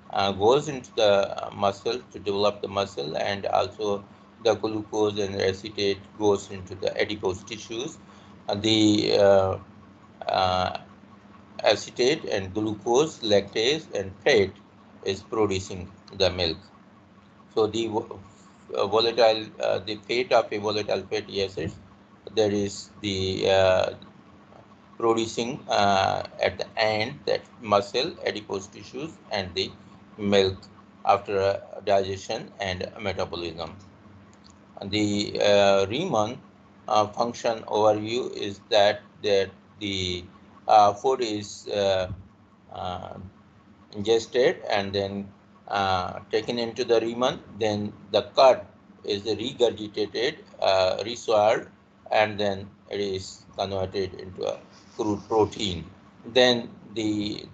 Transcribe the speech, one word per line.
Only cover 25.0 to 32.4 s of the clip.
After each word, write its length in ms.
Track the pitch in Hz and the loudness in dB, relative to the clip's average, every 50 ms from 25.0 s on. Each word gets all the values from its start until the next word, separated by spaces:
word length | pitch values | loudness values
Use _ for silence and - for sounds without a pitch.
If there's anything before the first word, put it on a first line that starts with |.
| 117 113 113 113 113 110 - 123 117 120 - - - - | 2 2 2 2 0 -2 -4 -4 -6 -6 -6 -8 -6 -2
uh, 560 | 120 107 101 101 98 95 98 98 95 95 - - - - | 0 2 2 4 4 4 2 2 0 -2 -6 -8 -4 -2
at 160 | - 104 90 - | -2 -2 -2 -4
the 80 | - - - | -8 -8 -4
end 420 | - 110 110 107 107 107 127 147 147 - | -2 0 0 0 -2 -2 -4 -8 -6 -2
that 160 | - 107 - - - - - | -2 -2 -2 -4 -10 -18 -12
muscle, 520 | 123 107 104 101 101 - - 120 143 180 - - - | 0 2 2 2 2 0 -2 -2 -2 -2 -6 -6 -6
adipose 420 | - 98 104 107 - 98 98 98 | -6 -6 -6 -8 -8 -8 -8 -8
tissues, 460 | - - 113 104 - - 127 151 160 - - - - | -12 -16 -20 -18 -14 -12 -12 -12 -12 -14 -18 -12 -6
and 200 | 110 101 95 90 87 | -6 -6 -6 -4 -4
the 160 | 95 101 - - - - - - - - - - - | -6 -6 -6 -8 -14 -20 -20 -20 -20 -20 -20 -10 -4
milk 400 | 104 101 101 98 95 92 95 - - - - - - - - - - | 0 4 4 4 4 4 0 -4 -12 -20 -20 -20 -20 -20 -18 -2 2
after, 360 | - 101 98 - - 101 95 | 2 2 2 0 -2 0 2
uh, 400 | 95 98 98 - - - - - | 2 2 0 -2 -6 -12 -16 -6
digestion 720 | 98 104 101 98 95 95 98 95 - - 113 120 | 0 2 2 2 2 -2 -6 -8 -6 -8 -8 -8